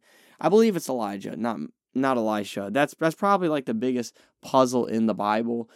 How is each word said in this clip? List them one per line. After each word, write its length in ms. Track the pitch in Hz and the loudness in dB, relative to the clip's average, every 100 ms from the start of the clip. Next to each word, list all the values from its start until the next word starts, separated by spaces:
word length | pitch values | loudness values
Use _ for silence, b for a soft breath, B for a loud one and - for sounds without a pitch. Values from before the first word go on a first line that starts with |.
| b b b - | b b b -4
I 80 | 160 | 4
believe 300 | 208 226 175 | 6 6 2
it's 100 | - | -2
Elijah, 480 | 127 104 101 101 - | -4 -4 -6 -10 -6
not, 240 | 117 76 76 _ _ | -4 -4 -8 _ _
not 220 | 127 135 123 | -2 0 2
Elisha. 540 | 110 104 98 - 101 | 0 -2 -4 -8 -4
That's, 240 | 117 143 - | 0 0 0
that's 180 | 160 160 | -2 0
probably, 340 | 202 196 175 | 0 2 0
like, 160 | 151 127 | -2 -2
the 80 | |
biggest 420 | 110 127 123 113 b b _ | -2 -2 -2 -4 b b _
puzzle 440 | - 131 127 123 - | 0 2 4 2 0
in 200 | 113 113 | 0 0
the 80 | |
Bible 560 | 95 101 110 117 117 113 | 0 0 0 -2 -6 -8